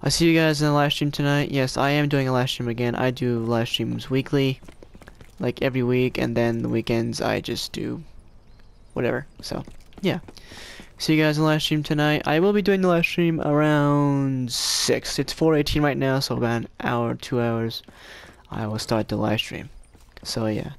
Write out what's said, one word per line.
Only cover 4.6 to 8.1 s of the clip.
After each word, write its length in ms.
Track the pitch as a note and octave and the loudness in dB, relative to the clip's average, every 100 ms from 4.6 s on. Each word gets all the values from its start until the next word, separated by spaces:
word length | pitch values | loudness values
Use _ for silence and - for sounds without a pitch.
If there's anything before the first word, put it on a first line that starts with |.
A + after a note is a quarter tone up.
| - - - - - - - - | -10 -20 -20 -20 -20 -20 -20 -6
like, 240 | B2 A#2+ | -4 -2
every 200 | C3+ B2+ | -2 0
week, 360 | A#2+ B2+ B2+ - | 2 2 2 0
and 180 | B2 A#2 | -2 2
then 240 | A#2 A#2 | 0 0
the 80 | A#2+ | 0
weekends 540 | A#2 A2+ A#2 A#2 - | -2 0 0 0 -2
I 180 | A2+ G#2+ | -2 -2
just 320 | - - - | -4 -6 -6
do 300 | - A2 B2 D#3 | -6 -6 -8 -12